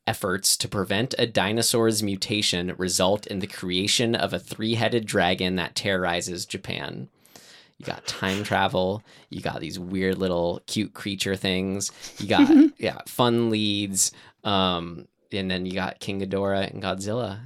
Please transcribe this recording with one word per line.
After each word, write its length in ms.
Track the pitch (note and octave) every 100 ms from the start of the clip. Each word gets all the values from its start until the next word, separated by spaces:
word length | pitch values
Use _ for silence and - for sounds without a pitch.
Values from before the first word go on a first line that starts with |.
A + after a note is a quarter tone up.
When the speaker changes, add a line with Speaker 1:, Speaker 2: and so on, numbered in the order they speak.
| -
Speaker 1:
efforts 500 | A2 G2 F#2+ - -
to 100 | -
prevent 480 | G#2 F#2 G2+ C3 -
a 80 | A#2
dinosaur's 760 | G#2 F#2+ A2+ A2+ A#2+ A2+ G#2+
mutation 720 | G#2 F#2+ - G#2+ - F2 F2+ E2+
result 480 | F#2 F2 F#2 G#2 -
in 140 | G2
the 80 | G2
creation 640 | - F2+ F2+ G#2 - A#2
of 180 | A#2 G2
a 60 | F2+
three-headed 680 | - - A2 A2+ A2 A#2
dragon 520 | G#2+ G2+ F2 F#2 F#2 F#2
that 180 | E2
terrorizes 720 | - G#2 F#2 F2+ F2 F2 F2+ -
Japan. 640 | G2 - - C#2+ - - _ - - - - - _
You 80 | -
got 200 | - -
time 380 | - F#2+ F#2+
travel, 580 | G#2 G2 F#2+ G2+ F#2 G#2+ - - -
you 100 | F2+
got 180 | E2+ -
these 200 | D#2 F#2
weird 380 | F2+ F#2+ F#2 F#2
little 420 | F#2+ F2 E2+ - -
cute 260 | A2+ G2+
creature 400 | - G#2 G2 G2+
things, 560 | F#2+ G2 F#2 F#2+ G2 - - - -
you 80 | G#2
got, 200 | G#2+ C#4 D4+ D4+
Speaker 2:
<laughs> 40 | -
Speaker 1:
yeah, 200 | G#2+ - -
fun 420 | - A#2+ A#2 A#2
leads, 600 | G#2+ G#2 G2+ G2+ F#2+ - - - _
um, 640 | G#2+ G2 F#2+ F2 E2+ E2 - _ -
and 180 | G2+ F#2+
then 160 | F#2 F#2
you 60 |
got 260 | F#2+ F2+ -
King 220 | - G2
Ghidorah 500 | F#2+ G2 G2 G2 G2
and 100 | -
Godzilla. 600 | G2 F#2 G2 A#2 G#2+ G#2